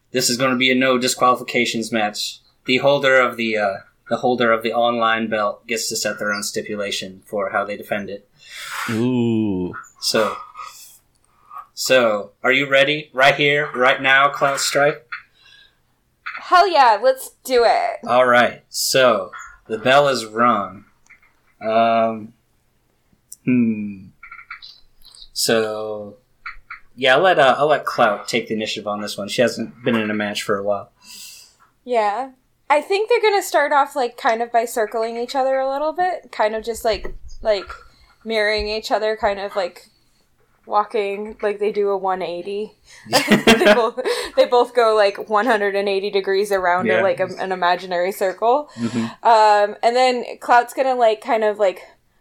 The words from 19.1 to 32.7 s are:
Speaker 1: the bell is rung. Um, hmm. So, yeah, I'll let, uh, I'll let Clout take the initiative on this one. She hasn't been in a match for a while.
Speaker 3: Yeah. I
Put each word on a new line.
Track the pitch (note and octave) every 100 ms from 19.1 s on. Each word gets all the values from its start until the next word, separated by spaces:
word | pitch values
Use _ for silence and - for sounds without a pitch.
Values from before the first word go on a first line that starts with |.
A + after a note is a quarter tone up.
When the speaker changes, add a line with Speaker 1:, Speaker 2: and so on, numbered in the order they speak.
| G#2 F#2 - - - -
Speaker 1:
the | A2
bell | B2+ C#3 C#3+
is | B2 A2
rung. | A2 A#2+ G#2+ F#2+ G2+ - _ _ _ _ _ _ _
Um, | A2 A2+ A2+ A2+ A2+ A2 A2 _ _ _ _ _ _ _ _ _ _ -
hmm. | C3+ B2 A2+ G#2+ G#2 G2 G2+ _ - - - - - - _ _ - - -
So, | - - A2+ A2 G#2+ G#2+ G#2+ G#2 - _ _ - - - - - B2
yeah, | C3 C3+
I'll |
let, | F#3 E3
uh, | C3+ A#2+
I'll | D3+
let | C#3+ -
Clout | - A2+ G2+ -
take | A#2+ G#2+
the | A2
initiative | G#2+ A2 G#2
on | G#2
this | G#2 -
one. | G2+
She | -
hasn't | A#2 A#2+ A2 -
been | B2 A2+
in | G#2+
a | G#2+
match | G#2 G#2
for | - G2+
a |
while. | G#2 G2 G2+ _ - - - - - _ _ _
Speaker 3:
Yeah. | B3 A#3 G#3 G#3 C4 B3+ _ _
I | -